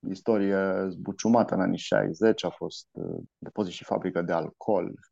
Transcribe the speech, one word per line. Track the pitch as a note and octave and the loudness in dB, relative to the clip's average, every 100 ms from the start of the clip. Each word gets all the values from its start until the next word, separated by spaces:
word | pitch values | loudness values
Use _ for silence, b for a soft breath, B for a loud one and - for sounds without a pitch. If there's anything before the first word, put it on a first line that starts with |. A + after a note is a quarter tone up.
| A2 | -8
istorie | F#2+ - A2 G2 G2 F#2+ F#2+ F#2+ | -6 0 2 4 2 2 0 -2
zbuciumată | F2+ F#2+ G2 A2 A#2 G#2 | -4 -8 -2 4 4 4
în | F#2 | 2
anii | F#2 F#2 | 2 0
șaizeci, | - G#2 - - A2 A2 | 2 2 2 2 2 4
a | F2+ | -2
fost, | - F#2 - - | -6 -8 -10 -16
uh, | - F2 E2+ F2 _ | -10 -8 -8 -12 _
depozit | - - F#2+ | -12 -4 -4
și | E2+ | -6
fabrică | - G#2 F#2 F2+ | -4 -2 -2 -2
de | F2 | 0
alcool | E2+ D2+ _ - G2+ F2 - _ | -2 -2 _ 0 0 0 -8 _